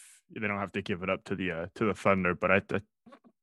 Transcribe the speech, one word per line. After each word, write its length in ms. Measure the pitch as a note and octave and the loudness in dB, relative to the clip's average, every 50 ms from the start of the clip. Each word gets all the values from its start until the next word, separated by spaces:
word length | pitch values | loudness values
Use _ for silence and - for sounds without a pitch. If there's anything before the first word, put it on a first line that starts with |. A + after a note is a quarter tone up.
| - - - _ _ _ | -20 -20 -20 _ _ _
they 160 | E3+ B2 G#2+ | -10 -6 -4
don't 120 | G#2 G2+ G2 | -4 -2 -2
have 140 | G2+ F2+ | -4 -4
to 100 | - G2+ | -6 -6
give 200 | F#2+ - G2 E2+ | -4 -4 -4 -4
it 60 | F#2 F#2 | -2 -2
up 140 | F#2+ - _ | -4 -4 _
to 100 | - G2+ | -6 -4
the, 140 | F2+ F#2 F2 | -4 -2 -4
uh, 160 | D#2+ E2 F2 F#2+ _ | -4 -4 -8 -8 _
to 100 | - A2+ | -2 0
the 80 | G2+ F#2 | 0 0
Thunder, 400 | - - G2+ G2 F#2+ F2+ F2+ F2 | 2 2 4 4 4 4 0 0
but 160 | - F2+ F2+ | 2 4 4
I, 60 | F#2+ - G3 - | 4 4 4 0
I 80 | - G3+ - _ _ _ _ - - _ _ - _ _ | -4 -4 -4 _ _ _ _ -20 -20 _ _ -20 _ _